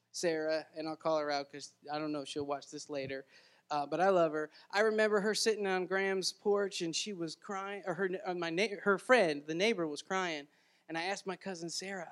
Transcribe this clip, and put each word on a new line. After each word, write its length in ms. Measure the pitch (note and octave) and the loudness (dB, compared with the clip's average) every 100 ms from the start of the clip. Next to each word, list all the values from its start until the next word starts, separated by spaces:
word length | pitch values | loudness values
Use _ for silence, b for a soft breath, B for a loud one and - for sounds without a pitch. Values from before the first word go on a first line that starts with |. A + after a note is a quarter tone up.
| _ | _
Sarah, 540 | - F3 D#3+ D#3 D#3+ D3 D#3+ | -2 0 2 0 -2 -4 -8
and 120 | D#3 | -6
I'll 100 | D#3 | -4
call 200 | E3 D#3 | 0 2
her 140 | D3 | 2
out 180 | C#3+ C#3+ | -2 -4
'cause 200 | C#3+ - _ C#3+ | -10 -16 _ -8
I 60 | D3+ | -6
don't 140 | D#3 | -4
know 100 | D3+ | -4
if 60 | C3+ | -4
she'll 180 | D3+ C#3+ | -6 -4
watch 240 | C#3 - | -4 -6
this 200 | D3+ - | -14 -8
later. 360 | D3 C3 C3+ - b b b _ | -6 -6 -8 -12 b b b _
Uh, 160 | D3 C#3+ | -2 0
but 160 | D#3 | 2
I 80 | F#3+ | 4
love 240 | F#3 E3 | 6 4
her. 160 | D#3 D3+ B B | 2 -6 B B
I 100 | G3 | 2
remember 400 | A3 G#3+ G#3+ G#3 | 4 4 4 4
her 120 | G#3 | 2
sitting 320 | G3+ A3+ G#3+ G3+ | 2 2 2 0
on 200 | F#3 F3+ | 0 0
Graham's 480 | F#3+ G3 F#3+ F3 | 0 2 0 -2
porch, 480 | - G#3 G3+ G3+ - | -2 2 2 2 -2
and 140 | E3+ D3+ | -4 -2
she 180 | G#3+ | -4
was 220 | F#3+ E3 - | -6 -6 -8
crying, 480 | - G3 G3 G3+ F#3 | -8 -6 -6 -6 -4
or 80 | |
her, 160 | E3 F#3+ F3+ F#3 | -2 0 0 -2
uh, 80 | |
my 160 | F3+ E3+ | -2 -2
na-, 260 | E3 G#3 G3 | 0 0 2
her 140 | G3+ F#3 | 2 2
friend, 460 | - B3+ F3 C#3+ D3 | 6 6 6 2 -2
the 80 | D#3+ | 0
neighbor, 320 | G#3+ F#3+ D#3+ | 2 2 -2
was 140 | D3 | -4
crying. 460 | - F#3+ F3+ D3+ C#3+ b b b - | -4 -2 -2 -4 -10 b b b -8
And 80 | D#3+ | -4
I 60 | |
asked 220 | F3 G3 F#3+ | -4 -4 -6
my 120 | F3+ | -8
cousin 320 | G3 F3 E3+ | -8 -8 -8
Sarah, 380 | - F#3+ F#3+ D#3+ | -8 -8 -10 -10